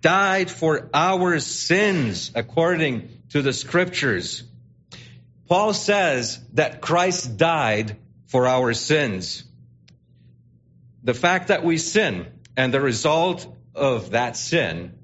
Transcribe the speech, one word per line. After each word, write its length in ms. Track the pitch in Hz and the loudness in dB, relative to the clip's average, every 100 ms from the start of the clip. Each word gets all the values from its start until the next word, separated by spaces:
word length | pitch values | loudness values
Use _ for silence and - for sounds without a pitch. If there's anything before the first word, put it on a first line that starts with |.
died 500 | 160 185 196 190 180 | 4 4 2 0 -2
for 380 | - 160 151 - | -2 0 0 0
our 460 | 143 170 185 180 165 | 0 2 2 0 0
sins 920 | - - - 180 208 185 120 90 - 120 | -2 -8 0 2 2 2 -2 -4 -6 -6
according 760 | 117 - 165 175 160 120 - - - | -4 0 0 2 0 -2 -8 -20 -4
to 120 | 147 | -2
the 120 | 139 | 0
Scriptures." 880 | 123 - 175 180 - 139 95 - - - - - _ _ - - - - _ _ | -2 -2 0 0 -2 -2 -2 -4 -10 -14 -20 -20 _ _ -20 -20 -20 -20 _ _
Paul 260 | 175 214 | 2 2
says 680 | 202 - 202 180 131 117 - - | 0 0 2 2 0 -4 -8 -6
that 280 | - 151 - | 0 0 -2
Christ 560 | - 170 185 180 127 107 | 0 2 2 0 -6 0
died 600 | 165 165 123 107 110 104 - - _ | 2 2 2 0 -2 -8 -18 -20 _
for 200 | 131 127 | 2 4
our 260 | 127 127 | 4 2
sins. 680 | 113 - 156 139 95 87 - - - - _ _ _ _ _ _ _ _ _ _ _ - _ | 0 0 0 2 -4 -8 -12 -14 -20 -20 _ _ _ _ _ _ _ _ _ _ _ -20 _
The 100 | - | -4
fact 360 | - 175 185 180 | 0 2 2 2
that 160 | 202 165 | 0 2
we 120 | 165 | 0
sin 500 | - 208 196 92 82 - - - | 0 0 0 -2 -10 -16 -12 -2
and 180 | 127 | 0
the 60 | 135 | 2
result 680 | 139 110 156 160 175 175 - - - - | 0 0 2 2 2 -2 -8 -20 -18 -2
of 360 | 139 120 95 | 0 0 -2
that 260 | 117 120 113 | -2 -2 -4
sin 560 | - - 90 82 87 - | -2 0 0 -4 -10 -16